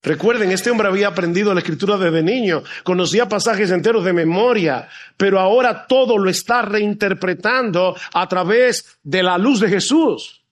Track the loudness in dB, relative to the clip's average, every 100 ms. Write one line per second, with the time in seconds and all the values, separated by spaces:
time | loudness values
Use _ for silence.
0 | -2 0 0 2 0 0 0 0 0 0
1 | 0 -2 -2 0 0 0 -2 -4 -2 0
2 | 0 0 0 0 0 -2 -6 -10 -2 -2
3 | 0 0 0 -2 -2 0 0 0 2 0
4 | 0 0 0 2 2 2 0 -2 -8 -20
5 | -20 _ 0 2 2 4 2 -2 0 2
6 | 4 2 0 -2 -2 -2 0 -2 -2 -2
7 | -4 -2 -4 -4 -2 -2 0 0 0 -2
8 | -6 -4 -2 -2 0 2 2 0 -10 _
9 | -6 0 0 2 2 2 2 0 2 2
10 | 2 -2 -10 _ _